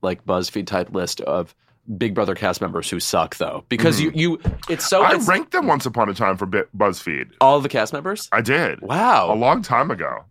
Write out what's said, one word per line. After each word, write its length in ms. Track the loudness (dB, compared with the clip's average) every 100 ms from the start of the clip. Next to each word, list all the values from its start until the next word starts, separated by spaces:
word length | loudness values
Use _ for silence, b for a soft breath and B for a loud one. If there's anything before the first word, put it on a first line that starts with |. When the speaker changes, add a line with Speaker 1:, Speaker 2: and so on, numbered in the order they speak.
Speaker 1:
like, 240 | -4 -4 -2
BuzzFeed 420 | -2 -2 -6 -2
type 220 | -2 -2
list 300 | -4 -4 -6
of 340 | -2 -2 -4 _ _ _ -12 -4
Big 160 | -2 0
Brother 180 | -2 0
cast 260 | -2 -2
members 280 | -4 -4 -6
who 100 | -6
suck, 360 | -2 0 0 -2
though, 260 | -6 -6 -6
because 300 | 0 2 2
Speaker 2:
Mm-hmm. 160 | 0 0
Speaker 1:
you, 140 | 0 0
you, 80 | -4 -4 -6
it's 180 | -4 2
so 140 | 4
Speaker 2:
I 100 | 4 4
Speaker 1:
it's 120 | 2
Speaker 2:
ranked 240 | 0 0
them 160 | -2 2
once 180 | 0 0
upon 240 | 0 0
a 40 | 2
time 200 | 0 0
for 100 | -2
Bi-, 160 | -2 -2 0
BuzzFeed. 560 | 0 0 -6 -6 -8 _
Speaker 1:
All 220 | 4 4
the 80 | 2
cast 240 | 0 -2
members? 340 | -4 -8 -8 -2
Speaker 2:
I 100 | -2
did. 400 | 2 0 0 -4
Speaker 1:
Wow. 500 | -4 0 4 4 4
Speaker 2:
A 40 | 2
long 260 | 4 2
time 300 | 2 2 2
ago. 340 | -2 -6 -6 -10